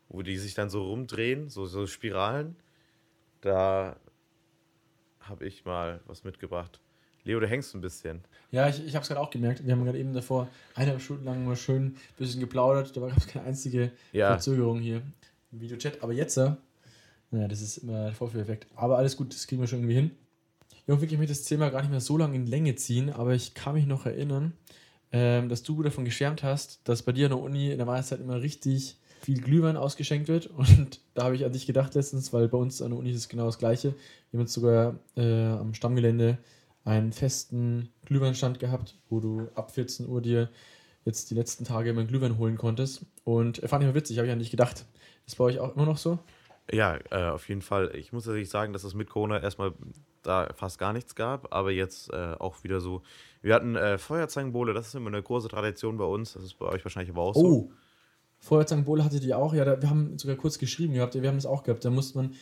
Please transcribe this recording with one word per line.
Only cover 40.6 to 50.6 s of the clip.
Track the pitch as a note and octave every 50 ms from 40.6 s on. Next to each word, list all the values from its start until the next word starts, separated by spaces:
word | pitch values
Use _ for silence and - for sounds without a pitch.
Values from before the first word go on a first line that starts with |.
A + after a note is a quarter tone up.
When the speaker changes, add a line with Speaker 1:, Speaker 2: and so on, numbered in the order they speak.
| - - - - _ _ _ _ -
Speaker 2:
jetzt | A2+ A2 - - -
die | A2+
letzten | A2+ A#2 - - - A#2+
Tage | - A#2+ A2+ A#2 A#2
immer | A2+ A#2
einen | A2+ A2
Glühwein | B2+ C3+ C3 B2 A2+ A2
holen | A#2 A2+ A2+
konntest. | A2 - A#2 A2+ A#2 C3+ C3 - - - - _ - -
Und, | - A#2 A#2 A#2 A#2 A2+ - -
äh, | A2+
fand | - C#3 C#3+
ich | C3+
mal | C3
witzig, | D3+ D3 - A#2 A#2+
hab | A#2
ich | B2 A#2+
an | A#2
dich | A#2 A2+
gedacht. | - A#2+ A#2+ A#2 - - - - _ _ - - - _ _
Ist | - -
bei | - B2+
euch | B2 B2+ C3+
auch | A#2 C3+ -
immer | C#3+ D3
noch | D#3 D#3 D3
so? | - E3 E3+ E3+ - - - _ _ - - _ _ -
Speaker 1:
Ja, | - A2 G#2+ F#2+ E2 C#2 - -
äh, | - F#2+ F2+ E2+
auf | D2 - - -
jeden | G2+ G2+ F#2+
Fall. | - G2+ G2 F#2 - -
Ich | C#2 D#2 - -
muss | A#2+ G#2
tatsächlich | A2+ A2 G#2+ G#2 F#2+
sagen, | - G#2 G#2+ G#2 G2+
dass | G2 F#2
es | G2+ F#2
mit | G#2 G#2 -
Corona | - G#2+ G#2+ G#2 G#2+ G2+ -
erstmal | G2+ F#2+ - G2 F#2+ E2+ - - - - - - _ _ _ -
da | - F#2 F#2 E2+ - -
fast | -